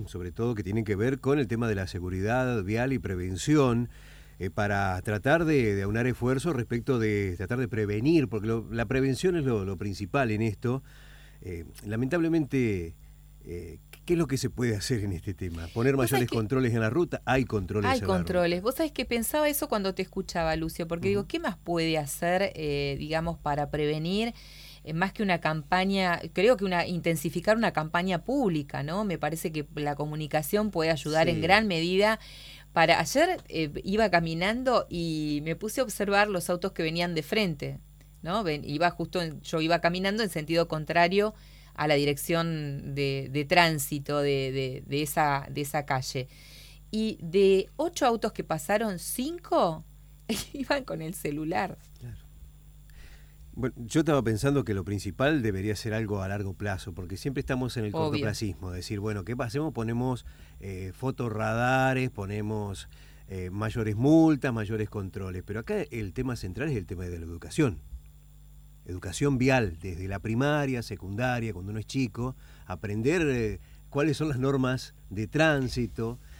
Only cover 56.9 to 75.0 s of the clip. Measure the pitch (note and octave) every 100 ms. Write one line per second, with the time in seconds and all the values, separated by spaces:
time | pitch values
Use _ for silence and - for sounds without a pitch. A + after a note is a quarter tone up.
56.9 | E2+ F2 F#2+ C#3+ C3+ C3+ B2+ B2+ A#2+ G#2+
57.9 | D#3+ D#3 D3 G#2+ G2+ G#2+ - F#2 F2+ -
58.9 | G#2 G#2+ G#2 F2 A#2+ A#2 C#3 D#3 A#2 A2+
59.9 | A#2 B2+ B2 - - - - G2 F#2 F#2+
60.9 | - B2+ C3 A#2+ G#2 A2 A#2 B2 C3 C3
61.9 | C3 B2+ - G2 G#2 G#2+ G#2+ G2+ F#2 -
62.9 | - - - - F#2+ F2+ G2+ A2 A#2+ A2
63.9 | G#2+ C#3 D#3+ D#3+ C#3+ C3+ A2+ G#2+ A2+ G#2+
64.9 | G#2+ F#2+ G2+ F#2+ F#2 - G#2+ A#2+ G#3 D#3
65.9 | A2+ G2+ G#2 B2+ A#2 F#2+ F2+ D#3 A#2+ F2
66.9 | F2+ F2+ F2 E2 E2+ D#2+ - C#3 D#2+ -
67.9 | - - - - - - - - - -
68.9 | F2+ G2 - C#3+ B2+ C3 C3 G#2 D#2+ F#2+
69.9 | F2 F#2+ G2 G#2+ A2+ C#3+ D3 C#3 B2 A2
70.9 | G2+ F#2 G2+ B2+ B2 A2+ F2+ F#2+ G#2+ G#2
71.9 | C3 B2 A#2 B2 C3 - - - F2+ G2+
72.9 | G#2 A#2+ F3+ D3+ B2 G#2+ G2+ - - -
73.9 | C#3 D3+ C#3 D#3 B2 C3+ C#3 B2+ B2+ -
74.9 | -